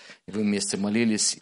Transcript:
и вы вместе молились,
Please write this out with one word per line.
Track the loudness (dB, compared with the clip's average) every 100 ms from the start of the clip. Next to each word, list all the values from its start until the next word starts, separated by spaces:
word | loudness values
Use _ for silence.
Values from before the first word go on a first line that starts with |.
| -20 -20 -8
и |
вы | -2
вместе | 0 0 0 -2
молились, | 0 2 2 2 0 -4